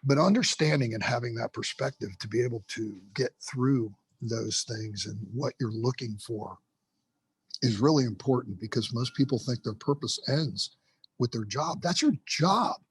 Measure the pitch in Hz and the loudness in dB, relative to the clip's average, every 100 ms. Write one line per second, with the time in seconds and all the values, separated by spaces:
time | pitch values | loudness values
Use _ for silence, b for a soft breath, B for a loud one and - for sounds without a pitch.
0 | 135 139 180 220 - - 156 151 120 113 | 4 4 6 6 2 2 2 4 0 0
1 | - 123 120 113 117 - 107 - 135 - | 0 0 -2 -4 -6 -4 -8 -4 -4 -4
2 | 101 92 110 110 123 117 98 - 110 98 | -10 -8 -2 0 0 -2 -8 -8 -6 -8
3 | 98 - 127 _ - 127 127 135 110 101 | -12 -4 -4 _ -10 0 2 2 0 -6
4 | _ _ 117 113 110 - - 110 110 101 | _ _ -6 -4 -2 -4 -4 -6 -6 -6
5 | - 104 104 117 120 - 117 113 120 127 | -8 -8 -8 -4 -4 -2 -4 0 -2 -2
6 | 120 104 - 110 101 92 _ _ _ _ | -8 -8 -8 -8 -8 -12 _ _ _ _
7 | _ _ _ _ _ - 127 104 135 156 | _ _ _ _ _ 0 2 6 6 6
8 | 127 98 - 127 110 98 113 117 107 120 | 4 0 2 2 0 -8 -2 -2 -2 -2
9 | 123 - 131 120 - 120 113 110 - 143 | -2 0 0 2 -2 -4 -4 -6 -2 -2
10 | 113 - - 139 151 98 - _ b b | -2 -6 0 0 0 -4 -8 _ b b
11 | b _ 123 117 107 123 160 156 170 180 | b _ 0 0 -4 -2 -2 -2 0 4
12 | 302 180 - - 165 196 - - _ | 2 2 -4 2 4 4 2 -2 _